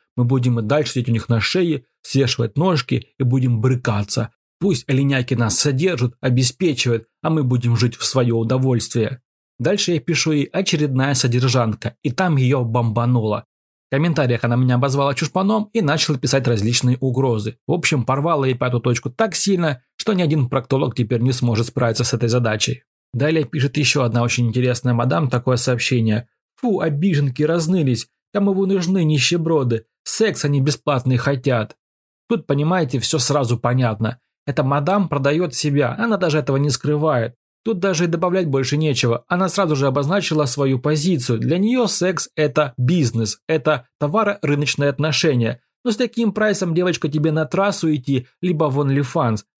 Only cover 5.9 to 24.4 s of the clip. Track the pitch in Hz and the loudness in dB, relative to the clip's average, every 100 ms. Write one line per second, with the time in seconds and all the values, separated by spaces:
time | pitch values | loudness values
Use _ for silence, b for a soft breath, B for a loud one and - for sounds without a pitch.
5.9 | 139 123 - 110 123 127 - 175 131 123 | 0 -2 -2 0 2 2 2 -2 0 0
6.9 | 117 - _ 160 160 131 127 120 117 123 | -2 -4 _ -2 0 0 0 0 2 0
7.9 | - - 131 120 117 113 131 131 120 - | 0 0 2 2 0 0 0 0 0 0
8.9 | 123 107 127 _ _ _ - 131 202 - | 0 -2 -6 _ _ _ -4 -2 0 0
9.9 | 165 - 156 160 147 135 - 190 160 147 | -2 -2 -2 0 0 0 -2 -2 0 0
10.9 | 131 135 131 127 123 127 127 113 104 - | 0 0 2 2 2 2 2 0 -2 -8
11.9 | - 139 - 185 143 127 135 117 120 117 | -6 -6 -2 0 2 2 2 0 0 0
12.9 | 107 120 123 107 104 - _ _ _ _ | 0 2 2 0 -4 -6 _ _ _ _
13.9 | 135 170 160 127 117 120 120 127 123 135 | -2 0 0 0 0 0 2 2 2 2
14.9 | 135 139 135 151 185 196 214 208 233 151 | 0 -2 -2 -4 -2 0 0 -2 -2 0
15.9 | 156 - 139 131 139 123 113 107 120 127 | 0 0 -2 0 0 0 0 0 0 0
16.9 | 123 135 123 131 110 101 - - 170 - | 0 0 0 0 0 -4 -8 -4 -2 0
17.9 | 147 120 135 160 156 131 123 127 120 131 | 0 0 0 0 0 0 0 -2 0 0
18.9 | 120 127 - 220 165 - 185 165 131 b | -2 -4 -2 -2 0 0 0 0 -4 b
19.9 | - - 185 165 151 123 135 - 135 151 | -8 -2 0 2 2 0 -2 0 0 0
20.9 | 120 107 120 123 123 120 110 113 - 120 | -2 -2 0 0 2 0 0 0 0 0
21.9 | 110 120 113 117 123 117 107 - 123 _ | 0 -2 0 0 0 0 0 -2 -6 _
22.9 | _ _ 117 147 160 135 147 135 151 135 | _ _ -2 0 0 -2 -2 -2 0 0
23.9 | 147 120 117 120 123 | 0 0 0 0 0